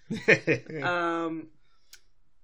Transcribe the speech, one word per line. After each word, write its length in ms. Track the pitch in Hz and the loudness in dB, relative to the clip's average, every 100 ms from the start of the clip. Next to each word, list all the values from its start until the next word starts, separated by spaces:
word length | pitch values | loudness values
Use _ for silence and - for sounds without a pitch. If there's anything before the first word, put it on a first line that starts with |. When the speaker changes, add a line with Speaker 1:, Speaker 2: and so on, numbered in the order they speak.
| - | -10
Speaker 1:
<laughs> 720 | 214 - 190 - 139 - 156 | 0 4 4 4 -2 -2 -6
Speaker 2:
Um, 680 | 165 175 170 165 165 160 156 - - - - - - - - - | -4 -2 -2 -2 -4 -6 -12 -20 -20 -20 -20 -20 -20 -20 -20 -14